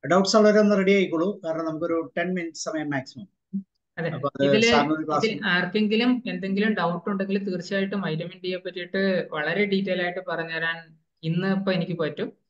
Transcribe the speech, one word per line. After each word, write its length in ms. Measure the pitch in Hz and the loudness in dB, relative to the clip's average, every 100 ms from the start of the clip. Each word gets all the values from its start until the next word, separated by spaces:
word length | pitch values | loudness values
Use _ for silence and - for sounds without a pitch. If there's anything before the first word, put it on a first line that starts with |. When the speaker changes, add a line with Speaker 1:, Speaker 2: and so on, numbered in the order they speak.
| 139 | 4
Speaker 1:
ഡൗട്ട്സ് 260 | 180 190 220 | 4 6 6
ഉള്ളവരൊന്ന് 400 | 214 214 208 202 | 8 8 6 4
ready 140 | 190 | 4
ആയിക്കോളൂ, 500 | 196 180 160 180 202 | 4 4 0 0 -2
കാരണം 200 | 165 160 | -6 -4
നമുക്കൊരു 480 | 160 156 165 165 156 - | -4 -4 -2 -2 -2 -4
ടെൻ 180 | 175 | -2
മിനിറ്റ് 220 | 180 165 160 | -2 -6 -8
സമയം 340 | - 156 151 | -8 -6 -4
maximum. 380 | 139 127 120 98 _ _ 196 - _ _ - | -4 -6 -16 -18 _ _ -10 -10 _ _ -8
Speaker 2:
അതെ, 120 | 165 | -6
Speaker 1:
അപ്പൊ 180 | 139 139 | -4 -6
അത് 160 | - | 0
Speaker 2:
ഇതില്, 180 | 139 175 | 4 4
Speaker 1:
സാറിന് 300 | 226 233 147 | 6 4 4
ഒരു 140 | 156 156 | 0 0
class 200 | 151 226 | 0 0
Speaker 2:
ഇതിൽ 80 | |
Speaker 1:
ഉണ്ട്. 120 | 214 202 | -2 0
Speaker 2:
ആർക്കെങ്കിലും 760 | 175 180 214 214 220 247 247 - | 0 0 0 2 2 2 2 -2
എന്തെങ്കിലും 480 | 180 190 196 214 | -6 -2 0 2
ഡൗട്ട് 360 | 196 175 170 - | 2 0 -2 -4
ഉണ്ടെങ്കിൽ 400 | 196 196 196 196 | -4 -2 -2 -4
തീർച്ചയായിട്ടും 520 | 175 170 196 196 202 | -6 -4 -4 -2 -4
vitamin 340 | 175 156 170 185 | -4 -4 -6 -8
D-യെ 200 | 185 185 | -6 -6
പറ്റിയിട്ട് 720 | 180 180 175 190 196 180 - | -6 -10 -6 -2 0 0 -2
വളരെ 320 | 156 151 175 | -4 -2 0
detail 380 | 202 190 190 180 | 0 0 0 -2
ആയിട്ട് 180 | 175 180 180 | -2 -4 -6
പറഞ്ഞുതരാൻ 680 | 165 165 165 165 165 165 - _ _ | -6 -4 -4 -4 -4 -10 -20 _ _
ഇന്ന് 340 | 160 170 190 190 | -4 -2 0 0
ഇപ്പൊ 160 | 196 | 0
എനിക്ക് 260 | 185 165 165 | 0 -2 -2
പറ്റും. 340 | 151 147 226 _ | -4 -4 -8 _